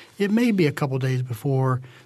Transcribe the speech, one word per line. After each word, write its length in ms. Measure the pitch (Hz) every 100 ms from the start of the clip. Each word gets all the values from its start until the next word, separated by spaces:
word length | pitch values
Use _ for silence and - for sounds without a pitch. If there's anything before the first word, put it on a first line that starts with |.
| - -
it 140 | 202
may 200 | 220 240
be 140 | 196 147
a 60 |
couple 260 | 143 147 131
days 240 | 131 127
before 600 | 127 113 143 131 131 127 - -